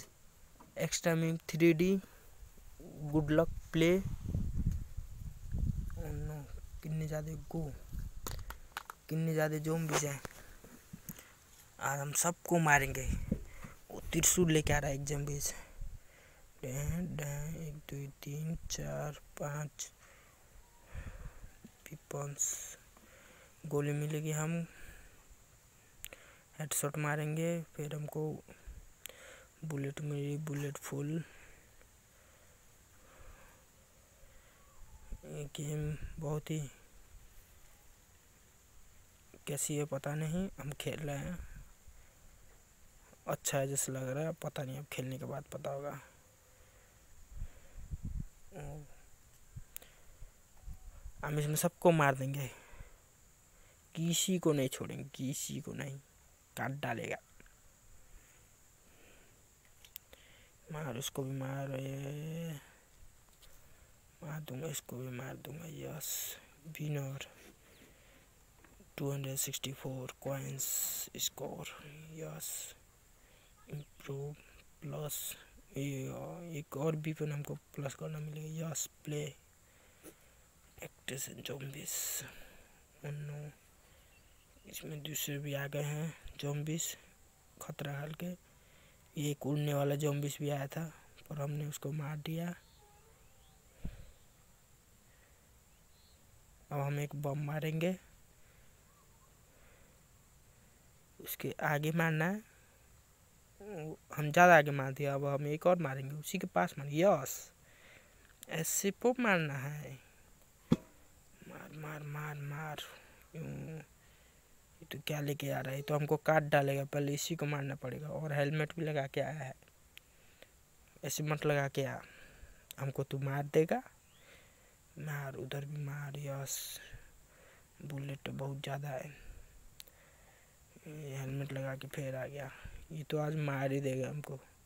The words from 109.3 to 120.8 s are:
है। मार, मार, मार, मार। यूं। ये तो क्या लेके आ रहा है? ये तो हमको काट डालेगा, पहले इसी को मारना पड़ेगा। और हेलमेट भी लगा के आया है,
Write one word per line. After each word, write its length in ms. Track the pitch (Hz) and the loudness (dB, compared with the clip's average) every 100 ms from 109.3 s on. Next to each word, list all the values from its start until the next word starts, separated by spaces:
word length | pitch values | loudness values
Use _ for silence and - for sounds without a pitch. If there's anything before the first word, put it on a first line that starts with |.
| 180 156 139 | 6 6 0
है। 400 | 135 151 135 131 - - - - - - - | -4 -6 -10 -12 -16 -20 -20 -20 -20 -4 4
मार, 1000 | - - - - - - - - 156 147 | 4 2 -20 -20 -20 -20 -20 -16 -14 -12
मार, 300 | 151 151 151 | -10 -8 -8
मार, 340 | 147 147 151 147 | -6 -6 -6 -6
मार। 460 | 143 147 156 147 - - - - - | -6 -6 -6 -6 -8 -12 -20 -20 -16
यूं। 460 | 160 139 139 139 156 - - - - - - - - - - | -10 -6 -6 -6 -8 -12 -20 -20 -20 -20 -20 -20 -20 -20 -18
ये 60 | 165 | -12
तो 120 | 135 - | -8 -4
क्या 140 | 151 | -2
लेके 280 | 143 143 139 | 0 0 0
आ 80 | 135 | -2
रहा 100 | 131 | -2
है? 60 | 135 | -4
ये 40 | |
तो 120 | 143 | 0
हमको 220 | 147 147 151 | 2 4 2
काट 240 | - 156 | 6 6
डालेगा, 420 | 147 147 139 139 | 8 6 6 4
पहले 300 | 139 147 143 | 2 2 2
इसी 200 | 143 - 165 | 2 0 0
को 100 | 147 | 2
मारना 280 | 147 139 139 | 2 0 -2
पड़ेगा। 320 | 127 - 151 | -4 -4 -4
और 240 | 147 156 | -2 0
हेलमेट 400 | 147 143 156 151 | 4 4 4 0
भी 100 | - | 0
लगा 220 | 156 151 139 | 0 2 0
के 140 | 147 | 0
आया 180 | 135 151 | 0 -2
है, 160 | 135 - - - - - - - - - - - - - | -6 -10 -18 -20 -20 -20 -20 -20 -20 -20 -20 -20 -20 -20